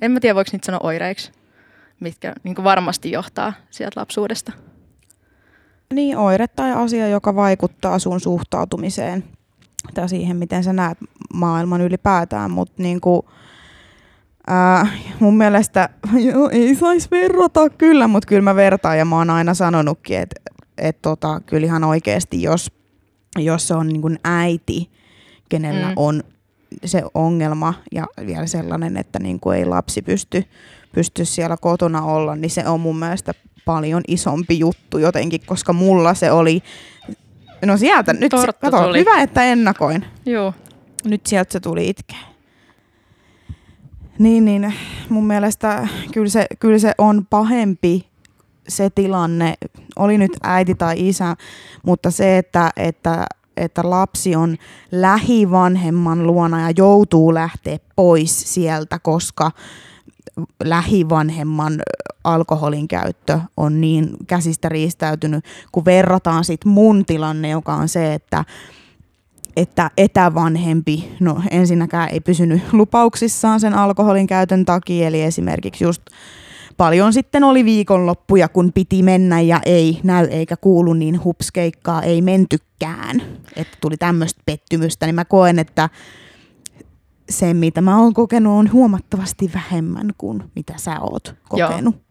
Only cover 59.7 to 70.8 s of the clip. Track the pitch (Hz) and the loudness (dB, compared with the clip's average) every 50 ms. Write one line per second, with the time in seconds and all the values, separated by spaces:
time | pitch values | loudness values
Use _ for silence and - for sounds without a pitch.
59.7 | - - - - - _ _ - _ _ _ - - - 165 - _ - - 160 | -20 -20 -20 -20 -20 _ _ -20 _ _ _ -18 -14 -14 -14 -14 _ -8 -4 -2
60.7 | 165 170 170 - 214 190 165 156 165 156 156 156 160 165 147 156 156 151 151 156 | -2 -2 0 0 0 0 2 2 0 0 0 -2 -4 -4 -6 -4 -4 -4 -2 -4
61.7 | 151 156 - - - - - - - _ - 170 165 165 165 - 160 151 151 147 | -4 -6 -6 -8 -10 -10 -12 -16 -16 _ -2 0 0 0 0 0 -2 -2 -2 -2
62.7 | 147 147 151 - - 87 - - - _ - - 151 160 170 - - - 156 151 | -4 -4 -6 -6 -4 -4 -4 -6 -6 _ -4 -2 -2 -2 -4 -6 -6 -4 -2 0
63.7 | 151 160 160 156 160 156 160 - - - - - 180 175 160 165 160 - - 160 | 0 0 2 2 2 0 0 -2 -4 -10 -8 -4 -4 -2 -2 -2 -4 -4 -6 -4
64.7 | 160 156 156 175 - - 165 156 156 156 156 156 151 151 - - - - - _ | -4 -2 -4 -4 -4 -4 -4 -4 -4 -4 -2 -4 -4 -4 -6 -10 -20 -20 -18 _
65.7 | - 180 156 185 180 185 190 180 185 185 - 175 165 160 175 - 160 - - 208 | -4 0 2 4 6 6 6 4 2 0 2 0 0 0 0 -2 -2 0 2 2
66.7 | 202 202 214 220 208 196 190 - 160 156 156 156 156 156 156 151 156 160 156 160 | 4 6 6 6 6 4 2 0 -2 -2 -2 -4 -4 -4 -4 -4 -4 -4 -4 -4
67.7 | 151 151 156 165 - 175 160 156 151 147 _ - - 156 160 - - - - - | -4 -2 -2 -2 -2 -2 -2 -2 -2 -4 _ -6 -6 -6 -6 -6 -12 -20 -20 -20
68.7 | - _ _ _ _ _ _ _ _ _ _ _ _ - - - - 160 175 - | -20 _ _ _ _ _ _ _ _ _ _ _ _ -18 -18 -8 -2 -2 -2 -2
69.7 | - - 170 160 - - 196 - - 202 180 175 160 165 160 165 160 165 175 165 | 0 -2 -2 -2 2 2 2 4 4 4 2 4 2 2 0 0 0 0 0 0
70.7 | 160 165 | 0 0